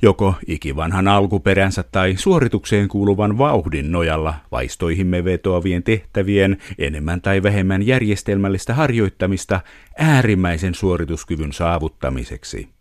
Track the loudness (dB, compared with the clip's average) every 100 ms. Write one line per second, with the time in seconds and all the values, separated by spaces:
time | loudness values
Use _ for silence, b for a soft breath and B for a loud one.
0 | 4 4 0 0 -4 -8 -6 -4 -2 0
1 | 2 4 2 0 2 2 2 0 -4 0
2 | 0 0 2 2 2 0 0 0 0 0
3 | 0 2 0 2 2 2 -2 -4 -2 -2
4 | 0 0 -2 -6 -8 -8 -6 -4 -2 0
5 | 0 0 0 -2 0 0 0 -2 0 -2
6 | -2 -4 0 4 4 2 B -6 -4 -4
7 | -4 -4 0 2 2 2 2 0 2 2
8 | 2 -2 0 0 0 -2 -2 0 0 2
9 | 0 0 -2 -2 -2 -4 -4 B B -2
10 | 2 4 4 2 2 0 -2 -2 0 0
11 | -2 -6 -6 -6 -6 -4 -2 0 -4 -4
12 | -6 -4 -8 -12 -12 -14 -14 _